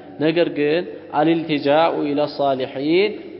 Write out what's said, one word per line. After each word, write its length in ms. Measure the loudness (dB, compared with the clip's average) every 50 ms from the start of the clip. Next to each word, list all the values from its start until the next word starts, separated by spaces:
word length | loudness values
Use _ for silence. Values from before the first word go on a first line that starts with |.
| -18 -16 -6 0
ነገር 300 | 0 2 2 2 2 0
ግን 320 | 0 0 0 2 2 0 -2 -6 -10 -14 -12 -4
አልልትጃኡ 800 | 0 2 2 4 2 2 0 -2 -2 0 2 4 4 4 4 4 2 0
ኢለ 180 | -2 -2 0 0 -2 -2
ሳሊሒን፣ 800 | -2 -2 0 0 0 0 -4 -6 -6 -4 -2 2 2 2 2 0 -2 -8 -12 -16 -10